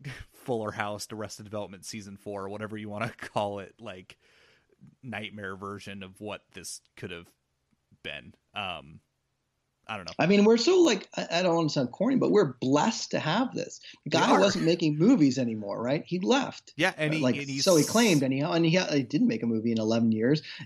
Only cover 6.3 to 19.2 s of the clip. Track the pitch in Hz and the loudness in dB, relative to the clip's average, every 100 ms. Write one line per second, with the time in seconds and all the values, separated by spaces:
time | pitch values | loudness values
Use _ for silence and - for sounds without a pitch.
6.3 | 95 _ 95 82 - _ - 101 85 87 | -12 _ -16 -14 -16 _ -16 -14 -12 -16
7.3 | _ _ _ _ _ _ _ - 73 67 | _ _ _ _ _ _ _ -14 -14 -16
8.3 | - _ 98 98 82 71 87 _ _ _ | -20 _ -10 -10 -10 -14 -20 _ _ _
9.3 | _ _ _ _ _ - 107 85 - 170 | _ _ _ _ _ -12 -12 -8 -2 2
10.3 | 202 208 226 269 370 330 202 - - - | 6 6 6 4 6 6 2 -4 -10 -4
11.3 | 170 185 165 160 190 160 - 233 262 135 | 0 2 2 2 0 -2 -2 -2 0 2
12.3 | 196 160 - 127 143 226 226 - 151 151 | 4 2 0 0 2 2 -2 -4 -4 0
13.3 | 190 254 - - - - - - 165 196 | 0 -2 -4 -10 -12 -20 -16 -2 2 4
14.3 | 202 196 190 160 170 160 151 190 262 143 | 4 4 4 2 2 2 4 6 6 6
15.3 | 127 120 110 101 101 117 147 - 180 202 | 4 -2 -4 -6 -4 -2 -2 -4 -2 2
16.3 | 254 - - - - 175 170 156 156 127 | 2 0 -8 -12 -2 -2 0 -2 0 0
17.3 | 139 139 139 139 170 139 220 233 156 131 | 0 -4 -2 4 4 6 4 4 4 2
18.3 | 135 156 170 165 180 180 147 120 143 | 0 0 2 2 2 2 0 0 0